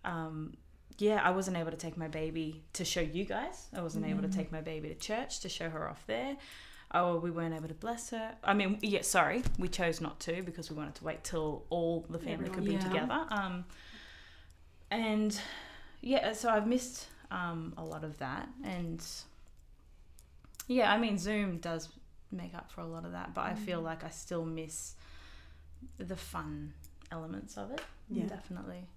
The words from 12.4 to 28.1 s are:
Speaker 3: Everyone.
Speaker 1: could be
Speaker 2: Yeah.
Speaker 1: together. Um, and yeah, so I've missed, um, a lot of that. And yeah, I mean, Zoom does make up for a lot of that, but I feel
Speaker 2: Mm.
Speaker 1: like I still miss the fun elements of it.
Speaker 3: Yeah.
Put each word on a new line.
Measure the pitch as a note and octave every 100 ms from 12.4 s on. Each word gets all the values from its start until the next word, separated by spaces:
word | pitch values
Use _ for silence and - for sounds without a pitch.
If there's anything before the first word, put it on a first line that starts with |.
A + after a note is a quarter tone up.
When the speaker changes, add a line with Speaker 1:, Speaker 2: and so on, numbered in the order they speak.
| E3+
Speaker 3:
Everyone. |
Speaker 1:
could | F#3
be | G3+
Speaker 2:
Yeah. | G3 F#3
Speaker 1:
together. | F#3+ B3 D4+ D#4+
Um, | G#3+ F#3+ F3+ F3+ - - - - - - - - - - - -
and | G#3+ A3+ G#3+ G#3+ G#3 - - - - - -
yeah, | A#3+ C4+ G3+
so | G#3+ A#3+
I've | G#3+ G#3+
missed, | B3 - - - - -
um, | F#3 F3 E3 E3 E3
a |
lot | D#3+ D#3
of | D#3 D3+
that. | C3 C3+ - B3+
And | C4+ F3+ E3+ E3 - - - - - - - - - - - - - - - - -
yeah, | B3+ G#3
I | G#3
mean, | A#3 G3+
Zoom | F3+ G#3+ G3+ E3+
does | E3+ E3 D#3+ - - - -
make | F#3 F3
up | F3 -
for | -
a | E3
lot | E3
of | E3+
that, | F3 F3+
but | F3+
I | F#3
feel | G#3+ G#3 F3
Speaker 2:
Mm. |
Speaker 1:
like | E3 D#3+
I | D#3+
still | - - E3+
miss | E3 D#3+ D#3+ - - - - - - - - - - - C4 -
the | F3+ F#3
fun | - F3 D3+ D3 D3 - - - -
elements | E3+ D#3+ F#3+ G3+ -
of | G3+
it. | C#4+ - -
Speaker 3:
Yeah. | -